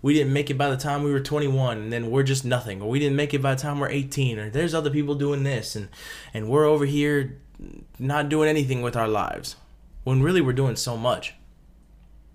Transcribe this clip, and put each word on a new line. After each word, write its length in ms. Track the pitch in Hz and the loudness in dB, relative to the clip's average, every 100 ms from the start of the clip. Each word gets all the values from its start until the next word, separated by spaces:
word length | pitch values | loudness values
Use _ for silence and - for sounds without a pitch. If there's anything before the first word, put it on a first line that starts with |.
we 100 | 135 | 4
didn't 180 | 151 135 | 4 4
make 200 | 139 139 | 2 0
it 80 | 135 | 0
by 100 | 143 | 0
the 80 | 135 | 0
time 240 | 147 143 | -2 -2
we 100 | 147 | 0
were 80 | 139 | 0
twenty-one, 600 | 139 147 143 135 127 110 | 0 -2 0 2 0 -2
and 120 | 107 | -4
then 200 | 117 117 | -4 0
we're 100 | 131 | 2
just 240 | 135 131 123 | 2 0 0
nothing. 380 | 123 113 95 | -2 -2 -6
Or 60 | 104 | -2
we 100 | 135 | 0
didn't 160 | 147 139 | 2 0
make 180 | 147 | 0
it 80 | 143 | 0
by 140 | 135 131 | 0 0
the 60 | |
time 180 | 147 143 | -2 -4
we're 100 | 139 | -2
eighteen, 480 | 143 135 143 127 110 | -2 -4 -2 0 -2
or 140 | 107 | -4
there's 240 | 127 170 160 | -2 0 0
other 160 | 151 | 0
people 240 | 147 143 143 | 0 0 0
doing 260 | 143 143 | 0 0
this, 340 | 135 123 104 107 | 0 -2 -4 -8
and, 140 | 98 - - - - 113 | -10 -14 -16 -16 -12 -8
and 120 | 110 | 0
we're 180 | 143 151 | 4 6
over 200 | 151 143 | 4 2
here 540 | 147 147 143 135 - - - - - 50 - | 2 2 2 -2 -8 -20 -18 -16 -16 -20 -6
not 320 | 131 147 147 | -2 -2 0
doing 180 | 156 156 | 2 4
anything 360 | 151 131 127 | 4 0 -2
with 120 | 120 120 | -2 -2
our 120 | 110 | 0
lives. 480 | 104 - - - - - - - - | 0 -2 -6 -10 -14 -20 -20 -20 -8
When 180 | 131 131 | 0 4
really 180 | 147 185 | 4 4
we're 140 | 135 | 4
doing 220 | 127 135 131 | 2 0 0
so 200 | - 117 | -4 0
much. 380 | 123 113 - - - - - - - - - - - | 0 0 -4 -14 -20 -20 -20 -20 -20 -20 -20 -20 -20